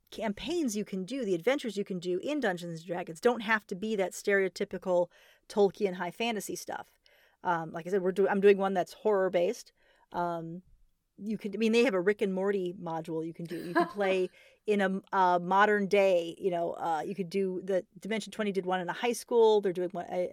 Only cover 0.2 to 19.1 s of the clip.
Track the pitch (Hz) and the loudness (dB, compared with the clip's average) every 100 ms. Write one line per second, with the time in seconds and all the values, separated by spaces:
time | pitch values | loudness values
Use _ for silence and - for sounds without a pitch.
0.2 | 214 202 226 349 269 208 196 190 185 269 | -6 -6 -4 -2 -2 -4 -6 -8 -6 -6
1.2 | 202 170 233 202 220 196 196 185 175 180 | -2 -2 0 -2 -2 -6 -6 -6 -4 -4
2.2 | 262 302 226 175 175 165 180 175 175 165 | -4 -2 -2 -2 -6 -10 -8 -8 -8 0
3.2 | 240 247 214 214 - 185 220 208 180 - | 0 2 0 -2 -2 -8 -4 -2 -2 -2
4.2 | - 196 185 - 196 180 190 180 175 _ | 0 2 2 -2 -6 -6 0 2 0 _
5.2 | _ _ - 214 196 - 202 180 180 - | _ _ -4 4 4 4 -2 -2 -6 -4
6.2 | 233 208 - - - - - _ _ _ | -2 -2 -6 -10 -8 -10 -12 _ _ _
7.2 | _ _ - 170 165 165 175 196 180 185 | _ _ -2 -2 -4 -10 -2 0 2 2
8.2 | 185 202 202 190 196 190 160 - 214 196 | 2 6 6 6 4 0 -2 -2 2 2
9.2 | 185 185 180 240 - _ _ _ _ 185 | 4 2 2 -2 -10 _ _ _ _ -4
10.2 | 175 170 165 175 - - _ _ _ - | -4 -4 -8 -12 -16 -20 _ _ _ -12
11.2 | 202 214 208 196 220 233 247 190 180 208 | -8 -6 -6 0 2 4 4 2 0 0
12.2 | 202 185 196 202 180 190 170 165 165 160 | 0 0 0 0 -4 -6 -8 -8 -6 -6
13.2 | 165 165 165 165 165 175 180 202 190 190 | -6 -8 -10 -8 -2 0 0 0 0 0
14.2 | 185 - - _ - 202 190 190 - 196 | -2 -6 -20 _ -2 0 0 -2 -2 2
15.2 | 180 180 175 196 208 208 190 202 190 175 | 4 4 4 6 6 4 4 4 6 4
16.2 | 170 - 190 170 170 - 165 156 170 190 | 0 -4 -2 -2 -4 -4 -4 -4 -4 -8
17.2 | 170 196 190 185 185 185 - 185 190 220 | -4 -2 -2 -4 -2 -2 -4 -10 -6 -6
18.2 | 202 - 208 190 180 185 175 170 247 | -6 -6 -4 -2 -2 -2 -4 -4 -4